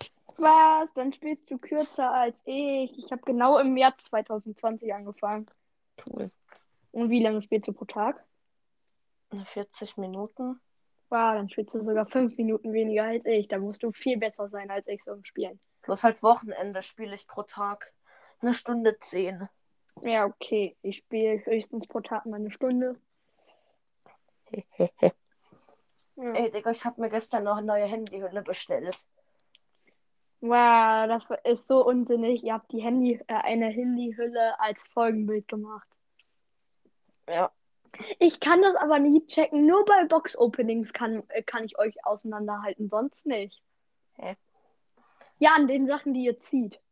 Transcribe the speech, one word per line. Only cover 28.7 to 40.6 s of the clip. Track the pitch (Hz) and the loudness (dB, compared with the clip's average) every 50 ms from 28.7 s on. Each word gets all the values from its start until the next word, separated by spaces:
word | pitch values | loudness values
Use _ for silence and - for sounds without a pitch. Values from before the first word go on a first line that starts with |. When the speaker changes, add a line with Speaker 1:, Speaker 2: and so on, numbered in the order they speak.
| 180 - 143 180 185 - - _ _ _ _ _ _ _ _ _ _ - _ _ _ _ _ _ _ _ _ _ _ _ _ _ _ - | -6 -4 -4 -6 -10 -10 -12 _ _ _ _ _ _ _ _ _ _ -20 _ _ _ _ _ _ _ _ _ _ _ _ _ _ _ -8
Speaker 1:
Wow, | - 233 240 240 240 233 233 226 226 220 220 220 220 | -2 2 4 6 6 8 6 6 6 4 4 2 0
das | 220 226 233 - - 240 - - | 0 -2 -4 -4 -6 -8 -4 0
ist | 240 240 240 - | 0 0 0 0
so | - 269 262 247 | 2 4 4 6
unsinnig. | 240 254 247 240 220 240 233 226 226 254 240 - | 4 4 2 2 0 0 0 2 0 0 -2 -2
Ihr | 226 220 | -4 -4
habt | 220 - - | -6 -6 -8
die | - 226 | -8 -6
Handy, | 220 233 247 254 254 247 233 - - | -4 -2 0 2 2 2 0 -2 -4
äh, | - 220 | -6 -4
eine | 214 - - 226 226 226 | -4 -2 -2 -2 0 -2
Handyhülle | 220 214 233 247 247 247 240 240 233 220 226 233 240 240 233 226 226 220 - | -2 -2 -2 -4 -2 -2 -4 -4 -6 -6 -6 -6 -4 -2 0 -2 -2 -2 -2
als | 220 214 208 - - _ - | -4 -4 -4 -6 -12 _ -2
Folgenbild | 240 233 226 220 214 214 208 214 214 208 | 0 0 2 0 0 -2 -2 -4 -4 -6
gemacht. | - 220 214 214 214 214 208 - _ _ _ _ _ _ _ _ _ _ _ _ _ _ _ _ _ _ _ _ _ _ _ _ _ _ _ _ - | -6 -8 -10 -10 -10 -14 -16 -18 _ _ _ _ _ _ _ _ _ _ _ _ _ _ _ _ _ _ _ _ _ _ _ _ _ _ _ _ -4
Speaker 2:
Ja. | 170 170 214 - _ _ _ _ _ _ _ _ - - - - 403 | -2 0 0 -2 _ _ _ _ _ _ _ _ -20 -16 -14 -10 0
Speaker 1:
Ich | - 349 330 - - | 4 4 4 4 4
kann | - 294 349 359 392 | 2 4 6 6 6
das | 392 359 | 4 4
aber | - 320 302 311 | 2 2 2 2
nie | 285 285 294 285 320 311 | 4 4 6 6 4 4
checken. | - - 311 311 - - 294 302 | 2 0 0 0 2 4 4 6
Nur | 302 349 403 403 | 6 6 6 6
bei | 415 403 381 349 | 6 6 6 6
Box-Openings | 311 330 320 320 - - - 233 240 - - | 4 2 2 0 0 0 2 2 2 2 0